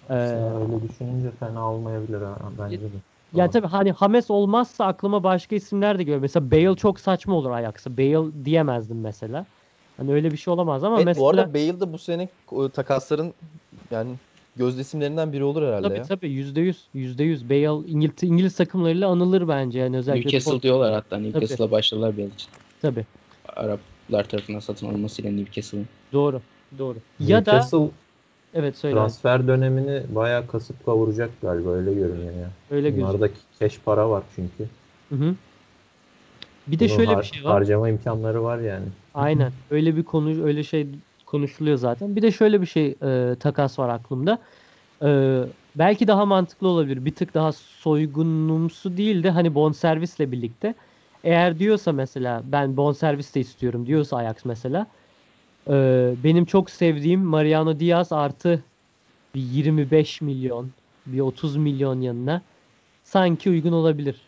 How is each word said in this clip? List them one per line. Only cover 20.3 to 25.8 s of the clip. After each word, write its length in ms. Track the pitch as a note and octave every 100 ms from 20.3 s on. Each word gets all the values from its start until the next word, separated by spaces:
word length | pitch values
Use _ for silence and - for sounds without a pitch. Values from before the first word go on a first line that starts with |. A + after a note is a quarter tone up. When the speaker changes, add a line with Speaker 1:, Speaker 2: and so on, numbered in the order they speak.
| C#3 C3+
Speaker 2:
Tot- 100 | C3
Speaker 4:
diyorlar 300 | C3 B2+ A#2+
hatta. 220 | G#2+ - G2+
Speaker 2:
Tabii. 80 |
Speaker 4:
Newcastle'a 460 | G#2+ D3+ A2+ B2+ A2
başladılar 460 | G#2+ B2+ A2 A2+ G#2
Bale 100 | G2+
için. 220 | F#2+ - - _ _
Speaker 2:
Tabii. 220 | D3+ A#2 G#2+ _ _ _ -
Speaker 4:
Araplar 800 | - G#2+ G2+ - - - A2 G2+
tarafından 320 | G#2 - G#2
satın 260 | G2+ G2+ A2
alınmasıyla 420 | G#2 G#2+ - G#2+
Newcastle'ın. 540 | G2+ G2+ - G#2 G#2